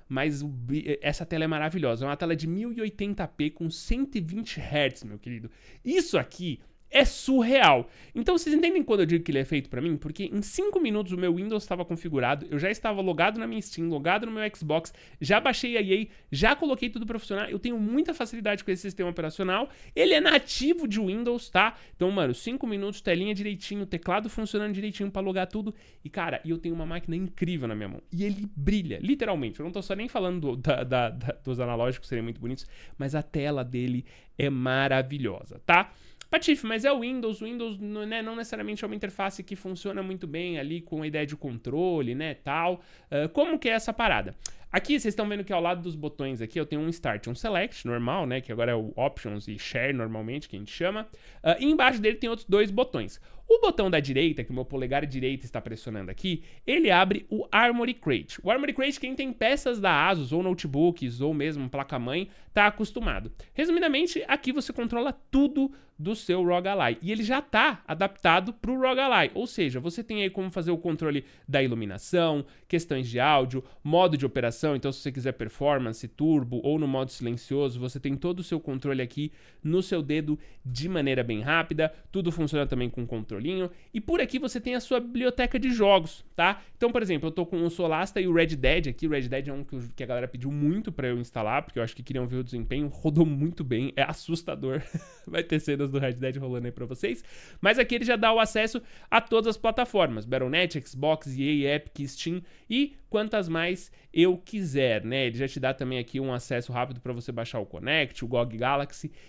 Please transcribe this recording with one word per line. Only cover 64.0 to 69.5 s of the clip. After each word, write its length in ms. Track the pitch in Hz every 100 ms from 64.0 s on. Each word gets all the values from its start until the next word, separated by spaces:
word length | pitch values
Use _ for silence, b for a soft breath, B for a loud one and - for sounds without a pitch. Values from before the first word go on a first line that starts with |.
| 339 - -
aqui 240 | 285 -
você 180 | 277 -
controla 440 | - 233 233 269 - -
tudo 420 | 269 285 285 269 B B B
do 160 | 165
seu 300 | 226 - 185
rogue 240 | 175 175 196
ally. 300 | 196 123 -
E 80 | 170
ele 140 | 220
já 160 | 214 269
tá 420 | 294 220 285 208 -
adaptado 640 | 156 196 - 175 175 190
pro 260 | - 208 262
rogue 220 | 262 254
ally. 300 | 269 208 151
Ou 120 | -
seja, 340 | 240